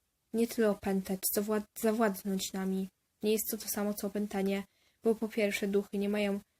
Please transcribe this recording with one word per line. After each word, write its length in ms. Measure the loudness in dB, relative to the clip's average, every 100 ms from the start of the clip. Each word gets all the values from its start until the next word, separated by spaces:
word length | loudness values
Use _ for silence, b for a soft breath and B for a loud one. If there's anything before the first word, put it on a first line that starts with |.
| _ _ _
nie 140 | 0 0
tyle 240 | 2 2
opętać, 500 | 2 0 0 0 -2 -2
co 100 | -2
wład-, 380 | 0 -2 -4 -2
zawładnąć 720 | 0 4 2 0 -2 -4 -4
nami. 380 | -4 -2 -2 -4 _ _ _
Nie 100 | 0
jest 180 | 0 0
to 80 | -6
to 100 | -6
samo, 260 | -4 -4
co 120 | -4 -4
opętanie, 580 | -4 -2 0 0 0 -4 b b b
bo 100 | 0
po 140 | 0 0
pierwsze, 400 | 0 0 0 0
duchy 300 | 0 0 -2
nie 100 | 0
mają 320 | 0 0 -2 -6